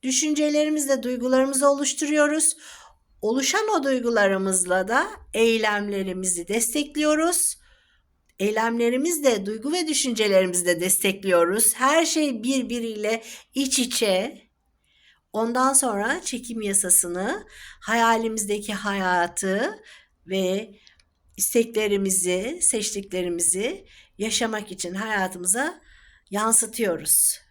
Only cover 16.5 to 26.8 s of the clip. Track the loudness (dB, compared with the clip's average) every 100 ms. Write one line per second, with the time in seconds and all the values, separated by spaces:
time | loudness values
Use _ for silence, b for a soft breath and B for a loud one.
16.5 | -6 -2 -2 2 2 2 -2 -4 -6 -10
17.5 | B B B -2 2 4 2 0 -4 -4
18.5 | -4 -4 -6 -4 -2 0 2 0 -2 -2
19.5 | 0 -2 -6 B B B _ -6 -2 -2
20.5 | -2 -6 -16 B B _ _ _ -6 -2
21.5 | 0 0 0 0 0 0 0 0 -2 -2
22.5 | -2 -2 0 -4 -6 -8 -6 -4 -2 -2
23.5 | 0 -2 -6 -14 b b _ -4 -2 -2
24.5 | -4 -8 -10 -8 -6 -4 -2 -2 -4 -2
25.5 | -2 -2 -6 b b b b b -2 2
26.5 | 2 0 -2